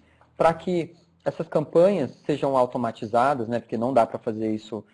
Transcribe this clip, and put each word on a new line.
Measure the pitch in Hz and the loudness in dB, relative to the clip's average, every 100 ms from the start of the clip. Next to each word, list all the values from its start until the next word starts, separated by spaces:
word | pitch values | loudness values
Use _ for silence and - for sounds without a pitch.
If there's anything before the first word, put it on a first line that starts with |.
| _ _ _ - | _ _ _ 0
pra | 160 | 0
que | 165 - 175 156 - _ _ - | 0 -2 -4 -6 -12 _ _ -8
essas | - 165 | -8 -4
campanhas | 165 151 165 185 196 123 - - | -4 0 4 4 2 -4 -6 -6
sejam | 139 139 135 | -2 0 2
automatizadas, | 123 131 117 - 110 117 135 139 110 | 0 -2 -6 -6 -2 2 2 0 -4
né, | 117 | -6
porque | - 117 | -6 -4
não | 120 | 2
dá | 123 113 | 2 2
pra | 117 | 0
fazer | - 107 110 | -8 -4 -4
isso | 107 - 107 - | -4 -8 -12 -12